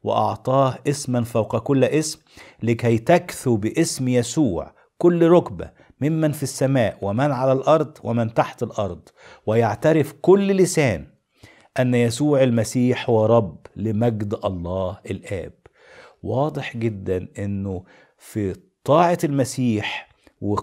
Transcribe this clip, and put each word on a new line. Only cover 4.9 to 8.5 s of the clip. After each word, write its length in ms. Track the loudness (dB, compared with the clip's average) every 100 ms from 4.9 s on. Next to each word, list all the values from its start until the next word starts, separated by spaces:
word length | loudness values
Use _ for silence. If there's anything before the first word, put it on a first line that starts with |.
| _
كل 300 | 2 6 6
ركبة 420 | 6 4 -10 -14 _ _ _
ممن 320 | -2 0 0
في 100 | -2
السماء 560 | -8 -2 0 2 0 -2
ومن 300 | -4 -2 -2
على 200 | 0 0
الأرض 460 | 2 2 2 0 -6
ومن 320 | -4 -2 -2
تحت 280 | -2 -2